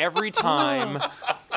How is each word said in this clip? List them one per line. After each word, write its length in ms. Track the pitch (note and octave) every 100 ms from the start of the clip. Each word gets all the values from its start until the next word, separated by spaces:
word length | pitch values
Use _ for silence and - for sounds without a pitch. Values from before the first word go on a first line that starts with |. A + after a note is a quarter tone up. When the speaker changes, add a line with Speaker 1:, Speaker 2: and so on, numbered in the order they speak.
Speaker 1:
every 300 | F3 E3+ G#3+
Speaker 2:
<laughs> 20 |
Speaker 1:
time 680 | - E3+ D3 C#3 C3+ A#2+ C#3+ - - - - -